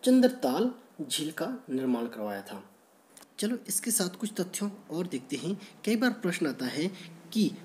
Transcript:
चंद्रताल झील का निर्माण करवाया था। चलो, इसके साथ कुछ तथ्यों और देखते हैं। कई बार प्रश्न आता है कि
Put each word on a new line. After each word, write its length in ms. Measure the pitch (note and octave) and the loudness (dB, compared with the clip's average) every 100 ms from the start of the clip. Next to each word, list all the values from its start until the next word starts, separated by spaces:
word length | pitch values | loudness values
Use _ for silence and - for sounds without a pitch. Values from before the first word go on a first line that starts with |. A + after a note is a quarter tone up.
चंद्रताल 680 | - B3+ B3 B3+ C4+ C#3 A#3+ - - - | 8 8 8 6 0 2 0 -2 -18 -10
झील 280 | C#3+ - D3+ | -4 -2 -4
का 140 | - C3 - - | -4 -6 -6 -4
निर्माण 360 | C3 C3 A#2+ A#2 | -2 2 0 0
करवाया 340 | A2+ G#2 G2+ | -4 -4 -6
था। 200 | G2 G2+ - - _ _ _ - - - | -8 -14 -14 -20 _ _ _ -20 -20 -4
चलो, 180 | G#3 A#3+ - | -2 -2 -4
इसके 220 | G#3 A#3+ | -4 0
साथ 200 | - G#3+ | 0 0
कुछ 200 | F3+ A3 | -2 -6
तथ्यों 380 | - B3+ - G3+ G3 - | -4 -4 -4 -6 -6 -8
और 180 | D#3+ F3+ | -6 -4
देखते 300 | C3+ B2 C#3+ | -6 -6 -6
हैं। 200 | D3 G3+ - - | -4 -6 -8 -8
कई 120 | - A3+ | 0 2
बार 140 | B3 | 2
प्रश्न 340 | G#3+ F3+ F3 D#3 | 2 -2 0 0
आता 200 | B2+ B2+ | -2 -4
है 200 | C#3 F3 - - - - | -2 -2 -4 -16 -18 -4
कि 180 | A3 F#3 - | 2 2 0